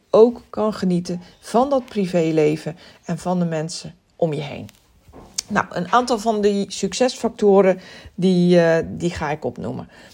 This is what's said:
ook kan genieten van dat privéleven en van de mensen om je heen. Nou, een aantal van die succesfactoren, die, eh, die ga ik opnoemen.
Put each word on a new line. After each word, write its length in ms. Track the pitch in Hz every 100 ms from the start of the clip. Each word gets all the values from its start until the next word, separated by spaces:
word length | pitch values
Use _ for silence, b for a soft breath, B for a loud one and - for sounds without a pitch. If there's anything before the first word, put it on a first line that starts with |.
| _
ook 320 | 208 240 240 -
kan 240 | - 214
genieten 480 | 208 185 175 175 175 B B
van 300 | - 226 277
dat 160 | 262 254
privéleven 920 | 208 180 180 160 156 151 156 156 B B B -
en 120 | 165
van 220 | 180 180
de 60 | 170
mensen 500 | 160 160 - 160 - _ -
om 180 | 165
je 80 | 147
heen. 280 | 143 - 104 _ _ _ _ - - - -
Nou, 180 | 202 -
een 220 | - 180
aantal 280 | 240 247 226
van 220 | 220 214
die 300 | 202 202 196
succesfactoren, 1080 | - 196 - 254 - 226 - 202 196 185 180 B B B -
die, 460 | 185 180 175 175
eh, 240 | 165 165 165
die 200 | 165 175
ga 220 | - 151
ik 140 | 151 123
opnoemen. 440 | - 90 - - b b